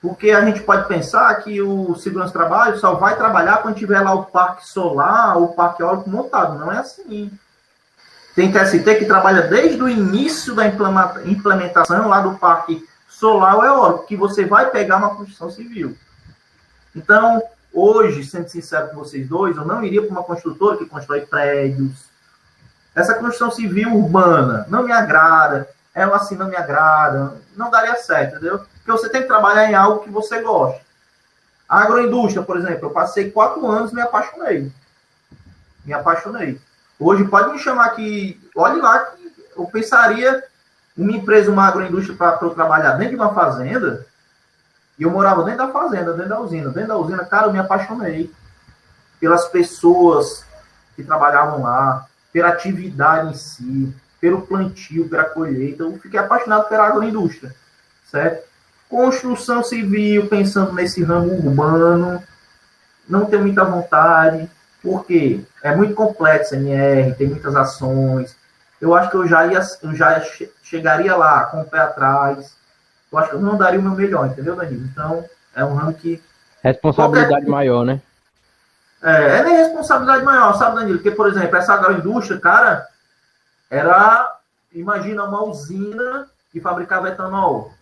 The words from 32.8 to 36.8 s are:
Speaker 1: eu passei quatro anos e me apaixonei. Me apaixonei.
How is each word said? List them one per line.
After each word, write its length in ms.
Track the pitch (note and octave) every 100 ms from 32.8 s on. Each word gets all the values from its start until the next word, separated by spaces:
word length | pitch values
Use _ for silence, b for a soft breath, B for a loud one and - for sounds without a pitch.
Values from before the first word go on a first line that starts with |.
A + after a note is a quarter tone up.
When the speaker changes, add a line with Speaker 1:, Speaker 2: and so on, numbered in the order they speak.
| D3
Speaker 1:
eu 20 |
passei 400 | D#3+ - - G3
quatro 360 | G#3+ G#3+ - B3+
anos 260 | G#3+ A3+
e 20 |
me 80 | A#3+
apaixonei. 680 | A#3+ A#3+ G#3+ E4+ D#4+ D#3+ C#3 - _ _ _ _ _ - _ _ _ _
Me 80 | C#3+
apaixonei. 680 | D3 E3+ E3 G3+ A#3 D#3+ B2+ _ _